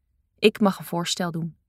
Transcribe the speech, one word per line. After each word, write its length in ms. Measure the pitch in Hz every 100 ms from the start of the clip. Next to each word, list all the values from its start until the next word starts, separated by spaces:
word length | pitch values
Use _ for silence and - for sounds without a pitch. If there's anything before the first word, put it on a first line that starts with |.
| _ _ _ _
Ik 200 | 214 -
mag 200 | 202 -
een 60 | 160
voorstel 460 | 170 180 - 180
doen. 240 | 165 165 151